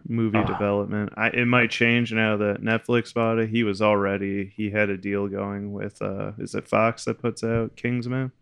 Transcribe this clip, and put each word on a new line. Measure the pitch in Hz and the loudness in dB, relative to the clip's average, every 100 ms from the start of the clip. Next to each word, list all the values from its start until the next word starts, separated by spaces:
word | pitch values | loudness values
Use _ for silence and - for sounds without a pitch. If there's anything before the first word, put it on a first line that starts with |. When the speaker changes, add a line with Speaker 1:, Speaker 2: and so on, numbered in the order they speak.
| - | -4
Speaker 1:
movie | 117 113 107 | -2 2 2
Speaker 2:
Ah. | 98 | 0
Speaker 1:
development. | 98 101 101 98 104 104 - | 0 0 0 0 -4 -4 -2
I, | 113 | -2
it | 120 120 | 2 4
might | 123 117 | 4 4
change | - 117 120 117 | 4 4 4 2
now | 113 110 104 | 0 2 2
that | 104 101 | 0 0
Netflix | 113 113 - 120 110 | 0 0 2 0 0
bought | 117 113 113 | 0 2 2
it. | 110 | 0
He | 117 | 2
was | 107 98 | 0 2
already, | 107 101 98 98 98 98 98 - | 4 4 2 0 -2 -2 -4 -4
he | 104 | -2
had | 107 104 | 0 0
a | 95 | 0
deal | 101 101 101 | -2 -2 -2
going | 98 101 101 101 | -4 -6 -6 -8
with, | 101 104 - | -8 -8 -6
uh, | 101 98 101 107 | -6 -6 -6 -8
is | - | -8
it | 104 - | -8 -2
Fox | 110 113 113 - | 2 2 0 -6
that | 113 | -4
puts | 117 110 | -4 -4
out | 113 113 110 - | -2 -2 -2 -6
Kingsman? | 120 123 120 127 127 - | -4 -4 -4 -4 -6 -8